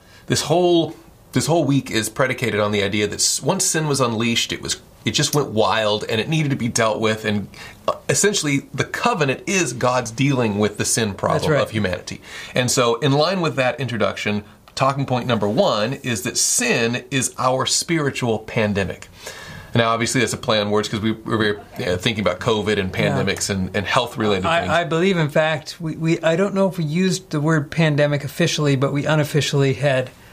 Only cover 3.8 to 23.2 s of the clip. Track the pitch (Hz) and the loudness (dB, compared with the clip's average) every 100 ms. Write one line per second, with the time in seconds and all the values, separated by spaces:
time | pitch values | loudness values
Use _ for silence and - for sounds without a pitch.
3.8 | 156 139 123 110 117 117 - - - - | 0 0 0 0 0 0 -2 -4 -6 -8
4.8 | - - - 107 147 147 139 107 101 110 | -10 -8 -4 0 0 0 0 2 2 2
5.8 | 107 104 - 110 107 156 147 127 117 113 | 2 0 -2 -2 0 0 0 0 -2 2
6.8 | 113 104 110 110 110 104 98 - - - | 2 2 0 0 0 -2 -4 -12 -18 -10
7.8 | - - - 139 202 202 151 139 - - | -6 -4 -2 2 2 2 0 -2 -2 -4
8.8 | - - 240 220 143 127 - 190 151 120 | -4 0 0 2 0 0 -2 0 0 0
9.8 | 123 127 117 113 139 135 117 101 104 - | 0 0 -2 0 2 2 2 2 0 0
10.8 | 107 - 110 95 - 156 160 147 104 110 | -2 0 -2 0 0 0 2 0 0 0
11.8 | 98 87 - - - - - - 123 - | -2 -4 -8 -14 -14 -16 -6 -2 0 2
12.8 | 120 117 143 139 160 190 160 131 127 - | 2 2 2 2 2 0 -2 0 0 0
13.8 | 127 113 101 95 107 104 - - - - | -4 -2 -2 -2 -2 -4 -6 -18 -12 -2
14.8 | 135 135 131 123 117 113 101 120 190 113 | 0 0 -2 -2 0 0 0 2 2 2
15.8 | 107 135 131 113 117 - - - 240 160 | -2 -4 -4 -4 -4 -2 0 0 0 2
16.8 | 117 123 123 135 113 - 127 131 110 - | 2 -2 -2 -2 -2 -2 0 0 0 0
17.8 | - 170 139 - 123 107 - - 107 101 | 0 0 0 -2 0 -2 -2 0 0 0
18.8 | 92 - - - - - - - - 117 | -2 -4 -14 -18 -16 -16 -16 -16 -4 0
19.8 | 113 113 113 135 110 - - 107 104 104 | 2 2 0 0 0 -2 0 0 2 0
20.8 | 104 110 110 107 - 113 107 104 - - | 0 -2 -2 -2 -2 0 0 -2 -8 -6
21.8 | 120 92 123 107 95 90 127 110 101 104 | -2 0 0 0 -2 0 0 0 0 0
22.8 | 92 90 104 - | 0 0 0 0